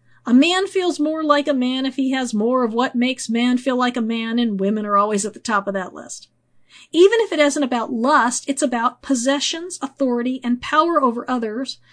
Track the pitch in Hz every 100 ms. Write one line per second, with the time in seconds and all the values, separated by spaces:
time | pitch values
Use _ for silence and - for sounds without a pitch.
0 | _ _ - 247 330 370 381 381 359 294
1 | 302 320 311 294 285 269 247 262 269 262
2 | 262 262 247 208 226 254 233 226 254 240
3 | 247 254 - 226 247 247 269 247 247 240
4 | 220 226 226 233 240 196 196 214 208 202
5 | 208 208 208 - - 208 202 196 180 -
6 | - - - _ _ _ _ - - 311
7 | 381 453 415 302 294 302 269 240 220 240
8 | 247 302 233 - - 277 277 233 240 -
9 | - 262 247 277 - 330 359 - 269 -
10 | 269 240 247 254 240 247 - 302 330 320
11 | 262 233 - 254 220 220 269 - _